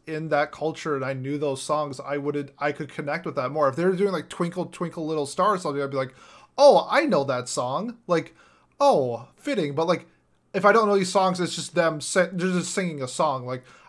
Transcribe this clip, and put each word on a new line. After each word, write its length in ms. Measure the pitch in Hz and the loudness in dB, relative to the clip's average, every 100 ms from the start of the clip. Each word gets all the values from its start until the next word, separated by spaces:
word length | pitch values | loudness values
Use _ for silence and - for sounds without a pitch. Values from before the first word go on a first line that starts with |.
| - | -10
in 220 | 156 160 | -8 -2
that 240 | 147 151 | 0 0
culture 420 | - 156 - 160 139 | -4 -6 -4 -4 -4
and 80 | |
I 80 | 131 | -4
knew 260 | 135 131 143 | -6 -6 -4
those 240 | 147 135 | -4 -4
songs, 380 | - 151 147 131 | -2 -2 -4 -8
I 180 | 135 147 | -6 -4
would've, 340 | 143 147 143 - | -2 -4 -6 -4
I 140 | 147 | -4
could 160 | 143 147 | -4 -8
connect 380 | - 147 160 165 | -8 -6 -6 -6
with 100 | 135 | -6
that 140 | 127 | -4
more. 160 | 151 139 | 2 2
If 80 | 123 | 2
they 80 | |
were 140 | 180 185 | 0 2
doing, 160 | 196 | 0
like, 160 | 175 - | -2 -6
Twinkle 380 | - 170 180 165 | -6 -4 -4 -8
Twinkle 380 | - 170 170 156 | -6 -8 -6 -4
Little 200 | 156 139 | -4 -2
Star 300 | - 196 190 | 2 2 2
or 20 | |
something, 260 | 165 143 | -2 -4
I'd 80 | 139 | -4
be 60 | 135 | -4
like, 180 | 131 - - - - - | -6 -8 -20 -20 -6 6
"Oh, 300 | 285 185 156 | 8 8 6
I 160 | 240 320 | 2 2
know 200 | 165 131 | 2 2
that 240 | 123 120 | -2 -4
song." 480 | - 123 143 226 226 - | -4 -2 -4 -6 -10 -2
Like, 260 | 170 160 - _ _ _ - | -2 -2 -12 _ _ _ 2
"Oh, 480 | 285 208 127 117 - _ | 4 4 2 -4 -10 _
fitting," 400 | - 240 147 139 | -4 -2 -2 0
but, 120 | 165 | 0
like, 200 | 170 - _ _ _ _ 196 | -2 -4 _ _ _ _ 2
if 80 | 202 | 4
I 60 | |
don't 160 | 220 214 | 6 6
know 100 | 202 | 2
these 140 | 180 | 2
songs, 280 | 202 185 175 | 2 2 0
it's 160 | 165 - | -2 -6
just 200 | 143 175 | -4 0
them 260 | 165 156 | 0 -2
si-, 300 | - 196 185 | -2 0 0
they're 180 | 185 185 | -2 -2
just 220 | 180 170 | -2 -2
singing 300 | - 180 147 | -4 -4 -6
a 40 | 127 | -6
song. 380 | - 156 131 123 | -2 -2 -2 -6
Like, 180 | 127 - - | -10 -12 -20